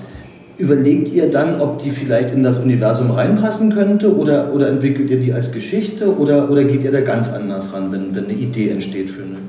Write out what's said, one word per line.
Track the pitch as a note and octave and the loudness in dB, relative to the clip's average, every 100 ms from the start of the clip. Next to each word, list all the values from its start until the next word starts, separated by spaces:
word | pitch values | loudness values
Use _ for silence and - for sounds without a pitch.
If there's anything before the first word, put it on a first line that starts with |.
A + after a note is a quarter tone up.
| - - - - - - | -16 -18 -20 -20 -20 -4
überlegt | C3+ C#3 C#3 - D3 | 2 4 4 2 2
ihr | F3 D3+ | 2 2
dann, | C#3 D#3+ C#3+ | 2 0 0
ob | C#3+ - | -2 -2
die | C#3 | -6
vielleicht | B2 B2+ C3 B2+ | -6 0 0 0
in | C3 | 2
das | B2+ B2 | 2 2
Universum | B2+ A#2+ G#2+ B2 A#2+ | 2 2 2 2 0
reinpassen | B2 C#3 G#3+ G#3+ G#3 A3 | 2 2 2 2 0 2
könnte | G3+ G3 G#3 G#3 D#3 | 2 2 4 4 2
oder, | D3 C#3+ C#3+ | 2 2 0
oder | C#3 C#3 | 0 2
entwickelt | C3+ C3+ C#3 C3 | 2 0 0 0
ihr | B2+ | 0
die | B2+ | 0
als | B2 - | -2 -4
Geschichte | A2 - G3 G3+ - G3+ D3+ | -6 -4 -4 -4 -2 0 2
oder, | C#3+ C#3+ C#3 | 2 2 4
oder | C#3+ | 2
geht | C3+ C3+ | 2 2
ihr | C3+ | 0
da | C3+ | 0
ganz | - A#2 A2 | 0 0 -2
anders | G#2 G2+ G2 G2 | -4 -6 -6 -8
ran, | G2 F#2+ | -8 -6
wenn, | F#2+ F#2+ | -6 -6
wenn | G2 G2+ | -6 -6
eine | |
Idee | G#2+ B2 A2 G#2 | -6 -4 -2 -2
entsteht | G2 F#2+ F#2+ F#2+ | -2 -6 -6 -8
für | - | -10
eine | F#2+ F#2+ | -12 -12